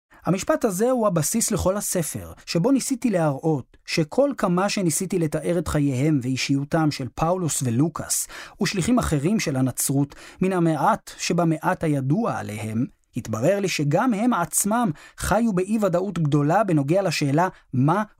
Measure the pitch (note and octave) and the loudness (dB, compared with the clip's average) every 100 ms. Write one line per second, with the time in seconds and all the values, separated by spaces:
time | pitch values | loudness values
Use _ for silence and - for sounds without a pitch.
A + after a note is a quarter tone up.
0 | _ - - F#3 - D#4 A#3+ F3+ A#3 B3+ | _ -8 -2 -2 0 0 0 0 0 2
1 | G#3 E3 D3 A3+ - G3 F3+ G3+ - F#3 | 2 0 0 -2 -2 0 0 -2 -2 -4
2 | E3 G#2 E2 - - F3 G#3 C4+ - B3 | -4 -6 -12 -14 -4 0 2 2 0 -2
3 | B3 F#3 D#3 C3+ E3 D3+ - _ - - | 0 2 2 0 0 -2 -4 _ -4 -2
4 | D#3 - C#4+ B3 G3 F3 G3 G#3+ F3 - | 0 2 2 2 0 2 0 0 0 -2
5 | F#3 F#3+ D#3+ D#3 E3 F3 - D3+ C#3+ B2+ | -2 -2 -2 -2 -2 -2 -2 0 0 2
6 | D3 D3 B2 C3 - C#3 C#3+ E3 D#3 - | 2 2 0 -2 -2 -2 0 0 0 -2
7 | B2+ - D#3+ F#3 E3 - B2+ A#2 D#3+ - | -6 -2 0 0 -2 -2 0 2 0 -2
8 | - - - - - - G3 G3 E3 B3 | -6 -6 -6 -12 -18 -6 -4 -2 0 0
9 | D3+ D3 D3 A3 F3 C3 C3 - - C#3 | 2 0 0 0 0 0 0 0 0 0
10 | C#3+ - - - F#3+ F#3 E3 D3+ F3 G#3+ | 0 -4 -20 -2 0 2 2 2 2 0
11 | - - - F3 E3+ D#3 E3 F3+ E3 C#3+ | -4 -8 -2 2 2 0 0 -2 0 0
12 | C3 F3 A3 A#2 G#2 G#2+ A2 A2 B2+ - | 0 0 0 -4 -6 -8 -4 -4 -4 -6
13 | _ - A2+ A2 C#3 G3+ F#3+ - D3 D#3+ | _ -10 -6 -2 0 2 0 -2 0 2
14 | B3+ G3 B3 G#3 - - G3+ A3+ A#3 - | 2 0 0 0 -2 -2 0 0 0 -4
15 | - - - G3 A#3 F3+ F#3 A3+ G3+ E3+ | -12 -10 0 2 2 0 0 0 2 0
16 | G3 F3 D3+ D3 C#3+ F#3 G#3 D#3 C#3 F3+ | -2 -2 0 2 4 2 2 2 2 2
17 | F#3+ D3 D3 C#3+ F#3 - _ B2 C#3 F#3 | 0 0 0 2 0 -2 _ 0 2 2
18 | G#3 _ | -2 _